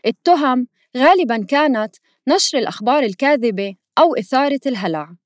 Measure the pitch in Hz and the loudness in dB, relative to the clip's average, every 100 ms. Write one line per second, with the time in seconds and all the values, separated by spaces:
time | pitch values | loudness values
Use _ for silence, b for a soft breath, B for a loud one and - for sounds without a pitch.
0 | 220 - - 339 285 254 247 _ _ 247 | -4 -2 0 2 2 -2 -4 _ _ 2
1 | 285 381 269 226 190 285 302 233 214 - | 4 4 2 -4 -2 0 0 0 -4 -10
2 | _ _ - 359 - 269 220 - 214 294 | _ _ -2 0 0 -2 -4 -4 -2 0
3 | 233 185 269 294 233 190 196 190 _ - | -2 -2 0 2 0 -4 -8 -10 _ 2
4 | 330 - 180 262 285 277 277 220 185 156 | 2 2 -2 -2 0 -2 -4 -4 -4 -6
5 | 151 175 | -8 -18